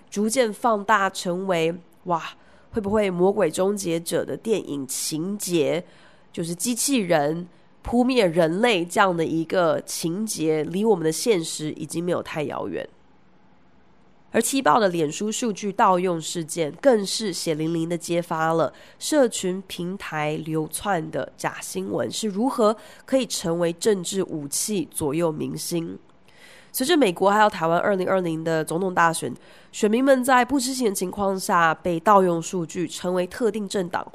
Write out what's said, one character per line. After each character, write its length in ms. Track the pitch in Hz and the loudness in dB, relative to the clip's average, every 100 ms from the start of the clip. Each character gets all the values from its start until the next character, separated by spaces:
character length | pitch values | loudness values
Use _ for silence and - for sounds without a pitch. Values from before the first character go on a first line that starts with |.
| - | -10
逐 180 | - 214 | -4 -2
渐 240 | 254 233 | 0 -2
放 320 | 196 247 214 | 0 0 0
大 240 | 196 214 196 | 2 2 2
成 380 | - 185 175 190 | -4 -6 -4 -2
为， 300 | 175 160 175 - _ 180 | 0 0 -2 -12 _ -4
哇， 180 | 165 - - - - _ | -4 -4 -18 -20 -20 _
会 100 | 240 | -6
不 80 | 196 | -2
会 220 | 220 202 | 0 0
魔 200 | 175 185 | 4 2
鬼 200 | 214 170 | 4 2
终 260 | 160 190 208 | 2 0 0
结 220 | 190 165 | -2 -4
者 260 | 170 165 - | -2 -2 -2
的 100 | 139 | -6
电 240 | - 196 - | -2 -2 -2
影 200 | 143 131 | -8 -6
情 500 | - - 156 175 208 | -6 -6 -4 -4 -6
节， 460 | - 170 135 151 180 - - - _ | -2 2 2 0 -4 -18 -20 -20 _
就 120 | - | -8
是 120 | 165 170 | -6 -4
机 180 | 233 | -4
器 240 | 233 - 269 | -2 0 0
人 500 | 180 165 143 165 175 - _ _ | 2 2 2 -2 -6 -16 _ _
扑 200 | - 240 | -2 2
灭 220 | 247 254 185 | 4 4 4
人 360 | 160 160 175 | 4 2 4
类 220 | 240 196 | 2 2
这 160 | 170 240 | 0 2
样 160 | 196 175 | 4 4
的 80 | |
一 220 | 156 165 160 | 0 0 0
个 340 | 185 170 139 | 2 2 2
情 440 | - - 170 180 220 | -2 -6 -4 -4 -4
节， 380 | - 156 156 | -2 0 0
离 200 | 151 175 | 0 0
我 120 | 220 190 | 2 2
们 100 | 160 | 2
的 60 | |
现 320 | 160 247 196 | 0 2 0
实 280 | 160 - 156 | 0 -6 -8
已 120 | - 151 | -8 -8
经 180 | 165 | -6
没 80 | 175 | -2
有 120 | 147 | -2
太 180 | - - | -4 -6
遥 260 | 143 - 104 | -6 -4 -6
远。 220 | 78 - - _ _ _ _ _ _ _ _ _ _ _ _ _ | -6 -10 -14 _ _ _ _ _ _ _ _ _ _ _ _ _
而 100 | - | -2
踢 200 | 233 269 | 0 0
爆 160 | 262 247 | 4 4
的 120 | 202 | 4
脸 200 | 175 147 | 2 -2
书 220 | 156 208 | -2 -6
数 220 | 220 240 | -4 -4
据 180 | 190 208 | -4 -6
盗 260 | 190 214 185 | 2 4 4
用 240 | 185 170 | 2 -2
事 220 | 156 175 | -4 -8
件， 280 | 160 - 151 - | -6 -4 -4 0
更 220 | 277 226 | 4 4
是 280 | 196 - 214 | 2 -4 -4
血 240 | 170 - 151 | -4 -4 -2
淋 180 | 160 | -2
淋 140 | 170 165 | -2 -4
地 100 | 175 | -6
揭 240 | - 170 | -2 -4
发 300 | 165 160 160 | -2 -2 0
了 200 | 165 147 - - - | 2 0 -4 -20 -12
社 280 | - 302 247 | 0 4 2
群 360 | - 185 185 190 | 2 -4 -6 -8
平 300 | - 175 196 | -10 -8 -8
台 360 | - 156 151 156 160 | -8 -4 -4 -4 -4
流 220 | 156 156 | -4 -4
窜 420 | - 208 185 156 | -6 -2 -2 -2
的 220 | 147 - - | -6 -8 -6
假 220 | 160 - | -8 -8
新 280 | - 190 196 | -10 -8 -4
闻 220 | 180 120 | -4 -4
是 160 | - 220 | -4 -4
如 220 | 190 254 | -2 -2
何 260 | - 208 214 - - - | 2 2 2 -8 -18 -2
可 120 | 262 | 0
以 80 | 247 | 0
成 340 | - 170 170 | -4 -2 0
为 120 | 170 | -2
政 300 | 170 226 202 | 0 0 0
治 180 | 170 196 180 | -2 -4 -4
武 200 | 160 143 | -4 -6
器， 400 | - - 208 147 | -4 -2 -2 -4
左 240 | - 151 156 | -4 -4 0
右 160 | 170 | -2
民 260 | 151 135 151 | -2 -6 -6
心。 400 | - 170 165 - _ _ _ - - - - | -6 -6 -6 -12 _ _ _ -20 -20 -20 -12
随 120 | - 262 | -4 2
着 100 | 349 | 4
美 160 | 233 | 4
国 200 | 170 190 | 4 2
还 100 | 202 | 6
有 80 | 214 | 4
台 160 | 190 165 | 4 0
湾 120 | 170 | 2
二 160 | - 196 | 2 0
零 120 | 180 | 0
二 120 | 190 | 0
零 240 | 175 160 | 0 -2
的 200 | 160 160 | -2 -2
总 180 | 156 160 | -2 -2
统 120 | 190 | 0
大 200 | 180 170 | 4 4
选， 200 | 156 135 131 - - - | 2 -6 -8 -16 -20 -18
选 180 | - 208 | -2 2
民 140 | 226 | 4
们 180 | 269 269 | 4 4
在 220 | 247 254 | 6 4
不 160 | 247 277 | 4 0
知 160 | 247 262 | -2 -2
情 140 | 233 | -2
的 20 | |
情 160 | 190 180 | 0 -4
况 300 | 185 196 190 | -2 0 0
下 340 | 180 180 165 | 2 4 4
被 240 | 156 180 165 | 2 -2 0
盗 240 | 220 202 | 6 8
用 180 | 185 170 | 8 2
数 260 | 165 190 160 | -2 -4 -4
据， 200 | 185 160 | -4 -6
成 280 | - 180 | -4 -2
为 120 | 180 180 | 0 -2
特 240 | - 233 | 0 -2
定 180 | 214 196 | 0 -4
政 200 | 208 175 | -4 -2
党 180 | - - | -4 -6